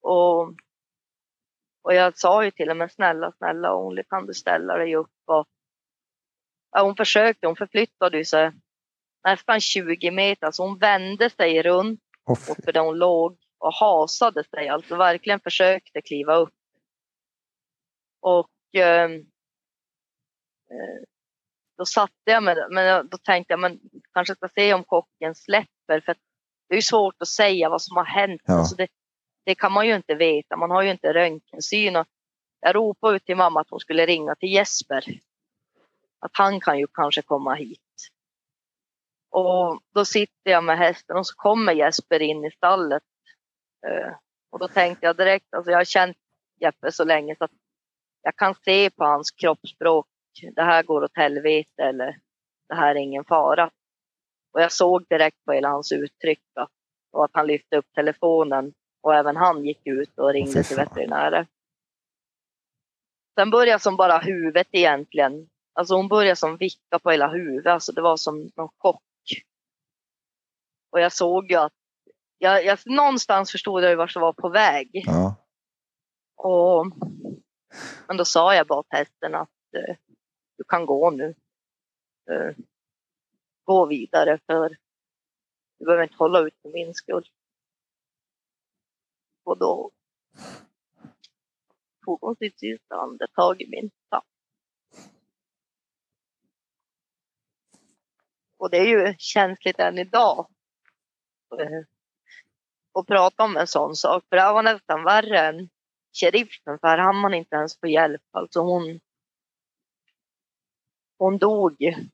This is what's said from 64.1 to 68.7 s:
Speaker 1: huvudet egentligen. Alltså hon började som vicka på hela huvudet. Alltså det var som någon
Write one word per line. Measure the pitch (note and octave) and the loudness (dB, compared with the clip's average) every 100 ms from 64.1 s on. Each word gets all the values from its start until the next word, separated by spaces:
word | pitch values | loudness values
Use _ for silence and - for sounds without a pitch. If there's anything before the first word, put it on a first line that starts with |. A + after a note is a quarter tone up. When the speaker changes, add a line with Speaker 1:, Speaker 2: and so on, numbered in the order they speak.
| E3 | 4
Speaker 1:
huvudet | E3+ F#3 D#3+ E3 F3+ | 0 -4 0 0 0
egentligen. | F#3 E3+ C#3+ D3 D3+ C#3 D3 D#3+ _ _ | 2 2 2 -4 0 0 -2 -16 _ _
Alltså | - F3 | -8 -2
hon | F#3+ F#3+ | -2 2
började | G#3+ G3+ F3 | 2 2 0
som | D#3+ E3 | -4 -4
vicka | F#3 - _ E3+ | -8 -8 _ -4
på | F3 | 0
hela | D#3 C#3+ | 2 0
huvudet. | E3+ E3+ C3+ D#3+ | -2 -6 -4 0
Alltså | F3 - | 0 -2
det | D3 | -2
var | E3 D#3+ | 0 0
som | - D3+ D#3 - | -4 -8 -14 -14
någon | D#3+ | -14